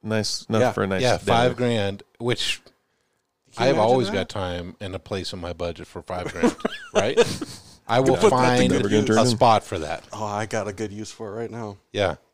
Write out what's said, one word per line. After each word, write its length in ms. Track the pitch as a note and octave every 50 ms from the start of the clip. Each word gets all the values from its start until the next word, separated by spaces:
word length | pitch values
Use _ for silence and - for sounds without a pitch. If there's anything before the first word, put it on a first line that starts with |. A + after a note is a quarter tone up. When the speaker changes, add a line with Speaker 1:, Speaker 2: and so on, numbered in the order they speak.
| _
Speaker 1:
Nice, 420 | G#2+ A2 A2 G#2 - - - - _
enough 140 | A#2 A2
Speaker 2:
Yeah. 100 | B2 B2
Speaker 1:
for 120 | G2 - G2+
a 40 | F#2+
nice 140 | F#2+ F#2+
Speaker 3:
Yeah, 100 | B2+ B2 A2+ E2+
Speaker 1:
dinner. 60 | -
Speaker 3:
five 300 | G#2 B2 A#2 A#2+ B2+ B2 A2+
grand, 460 | B2 A#2+ A#2 A2+ G2+ G2+ G2 G2+ - _ _ _
which 420 | A2+ A#2+ A#2+ - - - - - _ - _ _ _ _ _ _ _ _ _ _ _ _ _ _ _ _ _
Speaker 2:
Can 80 | - A#2
you 40 | C3
Speaker 3:
I've 60 | C3+
Speaker 2:
imagine 140 | A#2 G#2+ A2+
Speaker 3:
always 160 | B2 C3 A#2+ G2
Speaker 2:
that? 60 | G#2+
Speaker 3:
got 160 | G2 F#2 -
time 460 | - G#2 F#2+ F2+ F2 F2 F2 F2+ E2+ _
and 160 | G#2+ F#2+ F#2
a 40 | F#2+
place 340 | _ - G#2+ G2 F2 - -
in 60 | F#2
my 120 | F2 F2 E2+
budget 340 | D#2+ F2 F2 E2 - E2 -
for 140 | - F2+
five 300 | E2 - - F2+ F2+ E2+
grand, 240 | - F2+ - B3 - - - - -
Speaker 2:
<laughs> 180 | - - - -
Speaker 3:
right? 240 | G#3+ G3 G#3+ - - B3 - - - - - - - - - - _ _ -
I 120 | A2+ B2
will 140 | C3+ C3+ C3
Speaker 2:
Put 60 | B2
that 80 | - G#3+
Speaker 3:
find 320 | C3 B2+ B2+ B2+ B2 B2
Speaker 2:
to 60 | B2+ F#2+
good 80 | - -
Speaker 1:
Never 120 | - -
gonna 80 | G#2 G#2+
Speaker 2:
use. 60 | G#2 G2+
Speaker 1:
turn 100 | A2 A2+
Speaker 3:
a 40 |
Speaker 1:
in. 60 | A2+ B2
Speaker 3:
spot 360 | A#2+ A2 C3 A#2+ A2 G#2 -
for 160 | - - F2+
that. 240 | D#2 D2+ E2 C#2+ - - -
Speaker 2:
Oh, 100 | - A2
I 200 | G#2 G#2 G#2 A2
got 220 | G#2 - A2+ G2+ G#2
a 60 | G2+
good 180 | F#2+ A2+ G#2 G2
use 180 | G#2 G#2+ -
for 180 | - - - G#2
it 80 | G2 A2+
right 120 | A#2 A2
now. 260 | G#2+ A#2 A#2 G#2+ G2+ G2 _ _
Speaker 3:
Yeah. 240 | _ G#2 G2+ F#2 D#2 - _ _